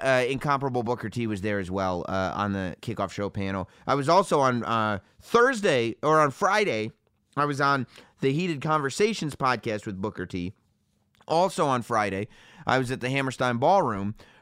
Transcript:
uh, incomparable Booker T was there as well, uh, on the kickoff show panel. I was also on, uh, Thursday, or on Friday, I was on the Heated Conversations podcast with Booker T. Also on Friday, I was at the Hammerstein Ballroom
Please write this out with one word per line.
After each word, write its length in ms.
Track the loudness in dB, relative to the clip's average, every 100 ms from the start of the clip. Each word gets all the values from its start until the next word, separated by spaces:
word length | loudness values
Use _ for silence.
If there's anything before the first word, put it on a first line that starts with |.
uh, 240 | 2 2 2
incomparable 560 | -2 0 0 0 -2
Booker 260 | -2 -4 -4
T 180 | -4 -2
was 120 | -2
there 200 | -2 -2
as 120 | -2
well, 340 | -2 -2 -2 -2
uh, 240 | -2 -2 -2
on 160 | -2
the 240 | -2 -4 -8
kickoff 300 | -8 -6 -6
show 180 | -4 -6
panel. 400 | -4 -4 -4 -6 _ -4
I 80 | -2
was 140 | 4
also 320 | 4 4 2
on, 240 | 2 2 0
uh, 340 | 0 0 -2 -8 _
Thursday, 720 | 0 4 4 2 0 2 0 -2
or 160 | 2 4
on 100 | 4
Friday, 640 | 2 0 2 0 -2 -4 -10 _ _ _ -4
I 80 | -2
was 160 | 0
on 260 | 0 0 -2 -12 -20 _
the 140 | 0
Heated 260 | 0 -2 -2
Conversations 720 | 0 0 0 0 0 0 -6
podcast 520 | -2 -2 0 -2 -6 -6
with 160 | -6
Booker 240 | -6 -6 -8
T. 260 | -6 -8 -10 _ _ _ _ _ _ -2
Also 400 | 2 2 2 0
on 180 | 0
Friday, 440 | 0 0 0 -2 -6 -10 -20 -10 0
I 120 | 0
was 120 | 0
at 80 | -4
the 100 | -2
Hammerstein 500 | -2 -2 -2 -2 2
Ballroom 560 | 4 4 2 -2 -4 -8 -16 -20